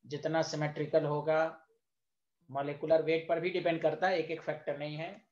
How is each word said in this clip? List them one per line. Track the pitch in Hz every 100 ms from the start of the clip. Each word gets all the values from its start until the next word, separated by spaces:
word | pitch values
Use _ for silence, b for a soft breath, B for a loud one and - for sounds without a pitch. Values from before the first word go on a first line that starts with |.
| 123
जितना | 143 156 160
सिमेट्रिकल | 156 156 151 151 151 160 156
होगा, | 147 151 156 160 - _ _ _ _ _ _ _ _ _
मॉलिक्यूलर | 135 143 147 156 160
वेट | 156 165 165
पर | 165
भी | 175
डिपेंड | 180 170 165
करता | 160 156 185
है, | 185
एक | 156
एक | 160
फैक्टर | - 151 - 139
नहीं | 147 151
है | 170 202 _